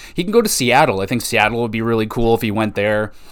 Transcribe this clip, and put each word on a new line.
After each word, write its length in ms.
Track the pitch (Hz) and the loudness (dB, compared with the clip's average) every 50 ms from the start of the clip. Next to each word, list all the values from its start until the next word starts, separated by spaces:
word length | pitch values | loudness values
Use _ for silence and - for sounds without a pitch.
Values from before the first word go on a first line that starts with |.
| - - - | -12 -12 -8
He 100 | 175 175 | -8 -4
can 80 | 208 | 0
go 80 | 208 233 | 2 2
to 80 | 214 214 | 2 2
Seattle. 540 | - - 127 117 123 139 160 131 98 95 | 0 -2 0 2 4 4 4 4 2 -2
I 40 | 98 | -2
think 140 | - 127 113 | -4 -4 -4
Seattle 400 | - - 117 107 104 107 117 117 | -4 -2 0 2 2 2 0 -2
would 100 | 120 113 | -4 -4
be 120 | 107 110 | -4 -2
really 240 | 113 117 117 110 110 | -2 0 0 0 -2
cool 280 | 107 - 123 117 113 117 | -2 -2 0 2 2 2
if 60 | 110 | 2
he 100 | 120 107 | 0 -2
went 260 | 101 110 110 104 95 | -2 -2 -2 -2 -2
there. 360 | 104 101 107 107 107 107 104 - - - - | -2 0 0 0 -2 -2 -6 -8 -16 -20 -20